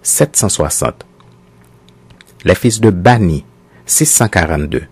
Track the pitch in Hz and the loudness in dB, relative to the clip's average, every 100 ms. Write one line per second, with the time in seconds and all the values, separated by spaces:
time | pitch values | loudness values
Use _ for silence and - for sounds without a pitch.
0 | - - 165 - 101 - 76 - - - | -4 -2 -2 0 -4 -2 -2 -2 -6 -8
1 | - _ - _ _ _ _ _ _ _ | -20 _ -20 _ _ _ _ _ _ _
2 | _ - - _ - 92 120 110 110 90 | _ -20 -20 _ -2 0 0 2 2 4
3 | 101 120 92 76 - _ _ _ - - | 2 4 2 0 -6 _ _ _ -6 -2
4 | 156 - 117 98 80 78 73 62 - | 0 0 0 0 -2 -2 -4 -6 -8